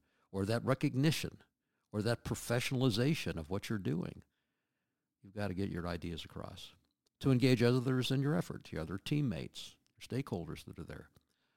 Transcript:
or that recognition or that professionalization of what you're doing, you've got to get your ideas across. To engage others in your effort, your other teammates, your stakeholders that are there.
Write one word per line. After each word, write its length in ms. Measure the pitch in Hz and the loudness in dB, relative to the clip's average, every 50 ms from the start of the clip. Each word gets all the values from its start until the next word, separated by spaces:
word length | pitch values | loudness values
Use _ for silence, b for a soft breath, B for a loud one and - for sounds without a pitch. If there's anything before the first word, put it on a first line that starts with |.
| _ _ _ _ _ _ - | _ _ _ _ _ _ -4
or 120 | 98 98 | -2 0
that 180 | 98 113 120 110 | 2 2 2 2
recognition 760 | 110 131 - - 143 120 127 139 160 147 - - - - - - _ _ _ _ _ _ _ _ _ - | 2 2 2 2 2 2 4 4 4 4 2 -2 -6 -8 -12 -18 _ _ _ _ _ _ _ _ _ -4
or 100 | 104 98 | 0 0
that 220 | 110 123 - - | 2 0 0 -2
professionalization 1120 | - 120 - - - 120 120 - - 135 123 127 131 98 104 123 143 165 - - - 82 | -4 -6 -4 -2 0 0 0 0 0 0 2 4 4 4 4 2 2 2 0 -2 -4 -4
of 120 | 82 80 78 | -4 -4 -4
what 200 | 92 101 - - | -4 -4 -2 -2
you're 100 | 113 104 | -4 -2
doing, 440 | 90 117 - 87 85 85 - - - _ _ _ _ _ _ _ _ _ _ _ _ _ _ _ _ _ _ _ - | -2 -2 -2 -2 -2 -6 -8 -12 -16 _ _ _ _ _ _ _ _ _ _ _ _ _ _ _ _ _ _ _ -20
you've 120 | 101 95 | -12 -6
got 120 | 107 104 98 | -4 -4 -2
to 60 | 95 | -2
get 160 | 85 98 - | -2 -2 -2
your 160 | 87 85 85 | -2 -4 -4
ideas 380 | 87 87 82 82 87 85 78 - | -4 -4 -4 -4 -6 -6 -6 -8
across. 480 | - - - - - 104 95 - - - _ _ _ _ _ _ _ _ _ | -10 -12 -12 -12 -10 -12 -14 -16 -18 -20 _ _ _ _ _ _ _ _ _
To 100 | - 139 | 2 4
engage 320 | 131 123 127 131 127 107 120 | 4 6 6 6 6 6 6
others 480 | 120 123 131 120 131 127 127 123 - | 6 6 4 4 2 2 2 2 2
in 120 | 135 135 135 | 2 2 2
your 120 | 139 156 | 2 2
effort, 380 | 180 - - - - - - - | 0 0 -2 -6 -10 -10 -8 -6
your 100 | 80 80 | -6 -4
other 160 | 80 87 98 | -4 -6 -6
teammates, 800 | - - 151 147 147 127 90 73 64 - - - - - - _ _ _ _ _ - - | -4 -2 0 0 2 0 -2 -4 -6 -8 -10 -12 -14 -14 -16 _ _ _ _ _ -10 -6
your 120 | - 127 143 | -4 -4 -4
stakeholders 420 | - - 90 82 76 73 - - | -2 -4 -4 -4 -6 -8 -10 -12
that 140 | - - - | -14 -14 -14
are 60 | 82 | -12
there. 240 | - - - - - _ - _ _ _ _ _ _ _ | -12 -12 -12 -14 -16 _ -20 _ _ _ _ _ _ _